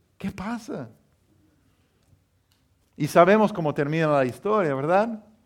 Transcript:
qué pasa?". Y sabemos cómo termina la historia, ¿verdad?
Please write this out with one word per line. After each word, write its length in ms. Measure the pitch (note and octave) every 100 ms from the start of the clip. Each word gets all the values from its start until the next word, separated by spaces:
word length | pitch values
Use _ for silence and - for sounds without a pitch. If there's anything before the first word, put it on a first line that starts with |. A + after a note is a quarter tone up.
| _ _
qué 140 | F#3+
pasa?". 580 | - G3 A#3 - F3+ A#2 - _ _ _ _ _ _ _ _ _ _ _ _ _ _ _ _ _ _ _ -
Y 80 | D3
sabemos 480 | F3 F3 G#3+ G#3
cómo 180 | G#3 D#3
termina 360 | C#3+ C#3+ D#3+ D#3
la 180 | D3 C3
historia, 480 | A#2+ G3+ G#3+ E3
¿verdad? 500 | C3+ D3 F#3 A3+ A3 - _